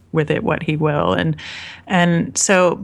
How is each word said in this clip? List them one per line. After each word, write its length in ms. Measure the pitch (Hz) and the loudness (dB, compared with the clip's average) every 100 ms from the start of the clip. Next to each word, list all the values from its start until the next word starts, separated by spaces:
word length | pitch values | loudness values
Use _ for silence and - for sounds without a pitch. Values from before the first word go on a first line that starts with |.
| _ | _
with 180 | 160 147 | -4 0
it 140 | 156 | -2
what 180 | - 151 | -2 -4
he 140 | - 151 | -2 -2
will. 360 | 151 147 85 | 0 0 0
And, 220 | 190 160 151 - - - - - | 0 0 -2 -8 -16 -16 -18 -2
and 500 | 190 175 170 - - | 2 4 2 0 -2
so 380 | - 185 180 160 | 2 4 4 0